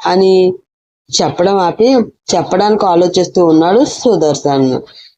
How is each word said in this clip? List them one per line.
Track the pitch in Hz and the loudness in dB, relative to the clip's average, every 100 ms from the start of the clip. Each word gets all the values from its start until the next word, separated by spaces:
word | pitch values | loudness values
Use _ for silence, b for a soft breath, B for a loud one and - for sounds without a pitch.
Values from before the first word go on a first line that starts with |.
| 180 | -2
అని | 180 190 185 185 185 _ _ _ _ - - | 0 2 2 2 -2 _ _ _ _ -8 -4
చెప్పడం | 160 - 180 196 | -4 -2 0 0
ఆపి | 175 - 233 262 - - - 180 | -2 0 2 2 -2 -8 -6 -4
చెప్పడానికి | 165 185 208 214 202 | -2 -2 0 0 0
ఆలోచిస్తూ | 170 175 185 180 - 170 | 2 0 0 -2 0 2
ఉన్నాడు | 160 170 208 | 2 2 2
సుదర్శన్. | 285 - 247 185 156 143 147 139 131 127 - B B | 0 -2 -2 0 0 -2 -2 -2 -2 -4 -10 B B